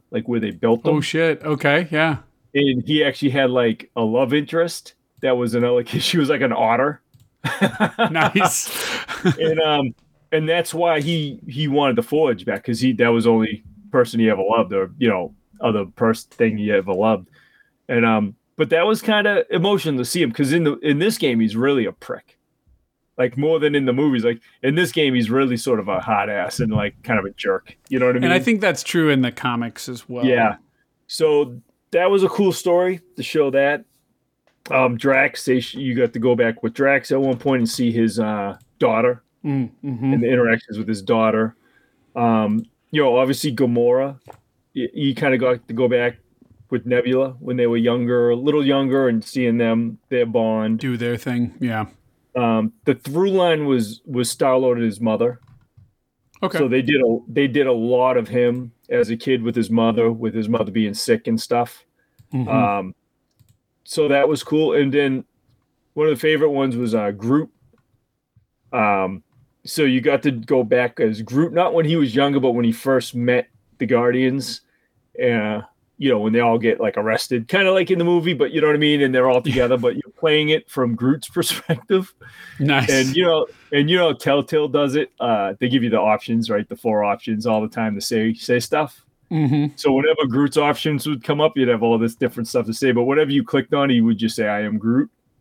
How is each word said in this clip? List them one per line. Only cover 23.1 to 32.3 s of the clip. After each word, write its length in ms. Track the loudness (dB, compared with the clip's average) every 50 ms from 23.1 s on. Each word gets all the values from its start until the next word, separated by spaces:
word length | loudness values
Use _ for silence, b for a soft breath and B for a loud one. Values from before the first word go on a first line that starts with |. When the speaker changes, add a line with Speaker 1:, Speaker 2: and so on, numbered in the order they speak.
| _ -2
Speaker 1:
Like, 180 | -2 -2 0
more 220 | 0 0 0 2 2
than 160 | 2 2 2
in 100 | 2 0
the 80 | 0
movies. 320 | 0 2 2 2 2 2 0
Like, 160 | 0 -2 -4 b b b b
in 120 | b 0 0
this 160 | 0 0 0
game, 220 | 0 0 0 2 2
he's 140 | 0 0 2
really 260 | 2 2 2 0 -2
sort 240 | -2 -2 0 -2 0
of 80 | 0 -2
a 100 | -4 -4
hot 300 | -2 -2 0 0 0 -2
ass 300 | -4 -4 -4 -6 -4 -4
and, 120 | -2 -2
like, 300 | 0 -2 -2 -4 -6 -8
kind 160 | -6 -4 -2 -2
of 60 | -2
a 60 | -4
jerk. 460 | -8 -6 -4 -2 -4 -4 -4 -12 -20 _ _ -4
You 100 | -2 0
know 80 | 2
what 100 | 2 2
I 20 | 2
mean? 60 | 2
Speaker 2:
And 80 | 2
I 60 | 2 2
think 220 | 2 0 0 2
that's 220 | 2 0 -2 -2 -4
true 240 | -2 0 2 2 4
in 120 | 4 2
the 100 | 2 0
comics 560 | -2 -4 -4 -4 -4 -4 -6 -8 -10 -14 -14 -14
as 200 | -14 -14 -14 -12
well. 160 | -6 -2 0
Speaker 1:
Yeah. 320 | 2 2 4 2 0 0 -4 _ _ _ _ _ _ _ _ _ -10
So 520 | -4 0 2 2 4 2 0 -2 -6 -18 -20 _ _ _ _ -4
that 200 | 0 2 2 4
was 120 | 4 4
a 60 | 2
cool 240 | 2